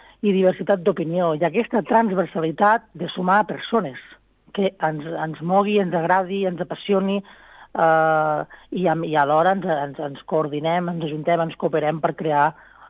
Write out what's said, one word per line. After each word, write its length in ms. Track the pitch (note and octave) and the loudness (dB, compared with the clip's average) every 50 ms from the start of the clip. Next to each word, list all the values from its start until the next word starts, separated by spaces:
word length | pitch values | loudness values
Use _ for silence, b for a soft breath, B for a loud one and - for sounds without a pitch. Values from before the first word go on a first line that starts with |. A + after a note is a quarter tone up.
| B B B B | B B B B
i 140 | - G#3 G3 | 0 2 4
diversitat 480 | F#3+ F#3+ F#3 F3+ - F3+ - G3+ G3 E3+ | 4 4 4 2 2 0 0 0 2 2
d'opinió. 480 | G3+ E3+ - E3+ D#3 E3 F3+ F3+ E3+ D#3 D3+ | 0 0 0 -2 -2 0 0 0 0 0 0
I 80 | F3 | 0
aquesta 380 | E3 D3+ G#3 C4 - - A3+ D#3+ | 0 0 -2 -2 0 -2 -2 0
transversalitat 1040 | - - A3+ A3+ A3 F#3+ F#3 F3+ D#3+ - E3+ D#3+ D#3+ D#3 - G3+ G#3 A3 A#3 - _ - | 2 2 4 4 2 2 0 -2 -2 -2 -4 -2 -2 0 2 2 4 4 2 0 _ -12
de 140 | D#3 F3 E3 - | -10 -10 -8 -6
sumar 300 | - F#3 F3+ F#3+ G#3 G#3 | -4 0 2 4 2 2
persones 560 | - - - - - - A3+ F#3 C#3+ B2+ - - - - - _ _ _ _ _ _ - | 0 -4 -10 -6 -2 -2 -2 -2 -2 -6 -12 -16 -20 -20 -20 _ _ _ _ _ _ -4
que 200 | - G3 F#3+ G3 - - | -2 -2 -2 -2 -2 -4
ens, 240 | D#3 D#3 D#3 C#3+ | -4 -4 -4 -6
ens 320 | D#3+ E3 D#3 D#3 D#3+ D#3 - | -8 -6 -6 -6 -6 -8 -6
mogui, 400 | D#3 E3+ F#3 G3 G3+ G3+ G#3 G#3 | -4 0 2 2 4 4 2 2
ens 160 | G3 F3+ E3 | 2 2 0
agradi, 480 | F3 D#3+ E3+ F3+ F#3+ F#3+ F3 G3 G3 G3 F#3 | 0 0 2 2 2 0 0 -2 -4 -2 -2
ens 100 | F3+ D#3 C3+ | -4 -4 -6
apassioni, 540 | C3 - - - - G3+ F#3+ F#3+ G3 G3 G3+ G3 | -8 -10 -8 -4 0 0 0 0 0 -2 -4 -6
eh, 1200 | - - - - - - - - - - - E3+ E3 D#3+ D#3+ D#3+ D#3+ D#3+ D#3 D#3 D#3 D3+ D3 D3+ B B B B B - | -8 -16 -20 -20 -20 -20 -20 -18 -8 -2 0 2 4 4 4 4 4 2 2 2 0 0 -2 -4 B B B B B -4
i, 120 | G3 F3 F3 | -2 0 0
am-, 160 | D#3+ E3 E3 | 0 0 -2
i 80 | D#3+ D3+ | -2 0
alhora 400 | D3+ C#3+ C#3 D3+ D#3 E3 F#3 F#3+ | 2 2 4 4 4 4 4 2
ens, 160 | F#3+ E3 F#3 D#3+ C#3+ | 0 0 -2 -2 -2
ens, 240 | C#3+ C#3+ C3+ - D#3 C#3+ | -4 -6 -8 -8 -8 -8
ens 160 | C#3 - - | -10 -12 -8
coordinem, 640 | - - D#3 D#3 D3 C#3 D3 D3 D#3+ E3+ F3+ F3+ E3+ | -4 -2 -2 0 -2 -2 -4 -2 -2 -2 -2 -2 -4
ens 160 | F3 E3+ D#3+ | -4 -6 -6
ajuntem, 400 | D#3 D3 D#3 D#3 - E3+ E3+ E3 | -6 -6 -4 -2 0 0 0 0
ens 80 | E3+ E3+ | -2 -4
cooperem 480 | - - E3 D#3 D#3+ D3+ D3+ D#3+ D#3+ D3 | -4 -4 -2 -2 0 0 -2 -2 0 -2
per 140 | E3+ D#3 - | -2 -2 -2
crear, 300 | D#3+ D#3 D3+ D3 C#3+ D#3 D#3 B B B B B B B | -2 0 2 2 2 2 0 B B B B B B B